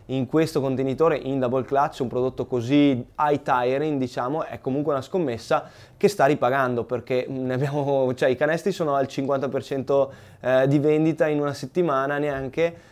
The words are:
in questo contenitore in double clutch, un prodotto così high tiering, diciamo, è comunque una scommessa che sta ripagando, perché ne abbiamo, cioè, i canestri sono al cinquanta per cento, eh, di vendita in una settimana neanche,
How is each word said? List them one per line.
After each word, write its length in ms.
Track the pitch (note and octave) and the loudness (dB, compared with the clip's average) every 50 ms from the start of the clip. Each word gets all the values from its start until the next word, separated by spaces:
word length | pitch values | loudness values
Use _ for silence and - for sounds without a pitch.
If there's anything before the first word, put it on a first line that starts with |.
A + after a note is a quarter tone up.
| - | -10
in 200 | - B2+ C3+ B2+ | -6 -4 -4 -2
questo 340 | A#2+ - D#3 D#3+ D#3 - D3+ | 0 2 2 2 2 0 -2
contenitore 560 | C3 C#3 C3 B2 C3+ C3+ C3 C3 D#3+ E3 D#3 | -2 0 0 0 -2 -2 0 2 2 2 2
in 240 | C3 - C3+ C#3 C3+ | 0 -2 -2 -2 -2
double 240 | B2+ A#2+ B2+ C3 A#2+ | 0 0 0 -2 -2
clutch, 340 | - C#3 C3+ C#3+ D#3 - - | 0 0 2 2 0 0 -4
un 80 | C#3 A#2 | -6 -4
prodotto 380 | A#2 B2+ B2+ C3 B2+ - A#2+ | -2 -2 -2 -2 -2 -4 -6
così 580 | - B2+ B2 A2+ B2 C#3+ D3 D3 C#3+ C3+ A#2+ B2+ - - - | -4 -2 -4 0 2 4 6 6 6 4 2 -2 -8 -6 -2
high 240 | D3+ D3 D3 C#3+ - | 0 0 0 0 0
tiering, 560 | - C3+ B2 B2 B2 C3 C#3 D3+ D#3 D3 C3+ | 0 0 0 2 0 0 0 -2 -2 -2 -2
diciamo, 460 | B2+ B2 - C#3 A#2+ B2+ D3 D#3+ - | -2 -4 -4 -6 -6 -4 -4 -4 -6
è 160 | - A#2+ A#2+ | -8 -10 -8
comunque 320 | - C#3 C3 C#3+ D3 D#3 C#3+ | -6 -4 -4 -2 -2 -2 -2
una 100 | C3+ B2+ | -2 -4
scommessa 600 | - - F#3+ E3+ C3 A2+ A2+ - - D#3+ D3 - - - - - - - | -4 -2 -2 -2 -2 -4 -6 -2 -2 -2 -2 -2 -4 -14 -20 -20 -20 -6
che 120 | - - G3 | 0 0 0
sta 180 | G3+ - C#3+ | 4 4 4
ripagando, 580 | C#3 D3 - C3 B2 C3 C#3 C3 B2 B2 A#2 A2 | 4 4 4 2 2 2 2 0 0 0 -2 -2
perché 420 | - B2 B2 - - C3 B2+ B2 - | -2 -4 -6 -4 -2 -2 -2 -2 -2
ne 260 | C3+ C3 C3 B2+ B2+ | -6 -6 -4 -4 -2
abbiamo, 580 | B2+ D3 C#3 C#3+ D3 C#3 C#3 C#3 C3+ C3 B2+ B2 | -2 -2 -2 -2 -2 -2 0 0 2 2 0 0
cioè, 140 | - D#3 C3+ | 0 2 2
i 80 | B2+ | 2
canestri 340 | - D3+ D3+ D#3+ E3 - G3+ | 2 2 0 0 0 -2 -2
sono 240 | F#3 - E3+ D3 C#3+ | -2 -2 -2 0 0
al 140 | C#3 C#3 - | 0 0 -2
cinquanta 400 | - - C3+ C3 C#3 C3+ C3 C#3+ | -2 -4 -2 -2 -2 -2 -2 -2
per 160 | C#3 C3+ A#2 | -4 -4 -4
cento, 480 | - C#3+ C3+ B2 B2+ C#3 C#3 C#3 C#3 - - - - - - | -4 -6 -6 -2 0 2 2 2 0 -2 -10 -20 -20 -20 -8
eh, 280 | - B2 C3 C3 C3+ C#3 | -2 2 4 4 4 4
di 100 | C#3 D3+ | 4 4
vendita 480 | C#3 D3+ D3+ D3+ D#3 D#3+ D#3 D3+ E3+ | 4 4 4 4 2 2 2 2 0
in 140 | D#3 D3+ D3 | 0 2 0
una 140 | D3 C#3+ C#3 | -2 -2 -4
settimana 640 | - - B2+ - F3+ F3 D#3+ C#3 C3+ C3+ C#3 D3 C#3+ | -6 -10 -6 -2 0 0 0 0 0 0 -2 -2 -2
neanche, 720 | D3 D3 C#3 C3+ C3+ C3 - D#3 E3 E3+ E3+ - - - | -2 -2 -4 -4 -6 -6 -2 -2 -2 -2 -2 -6 -14 -20